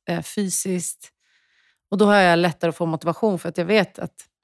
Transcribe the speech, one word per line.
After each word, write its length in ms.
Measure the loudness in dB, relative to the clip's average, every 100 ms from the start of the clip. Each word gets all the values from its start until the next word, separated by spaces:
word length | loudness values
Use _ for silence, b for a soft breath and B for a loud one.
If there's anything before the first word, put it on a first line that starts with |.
| -8
eh, 140 | -8
fysiskt. 880 | -6 -6 -4 -4 -4 -6 -6 -12 -18 _ _ _ _ _ _ _ _
Och 80 | 2
då 60 |
har 100 | 4
jag 240 | 6 6 4
lättare 300 | 2 0 -4
att 80 | -2
få 100 | -4
motivation, 520 | -4 -4 -2 0 -2
för 100 | -4
att 100 | -6
jag 60 |
vet 340 | 0 0 0 -4
att 140 | -14 -14 -20 _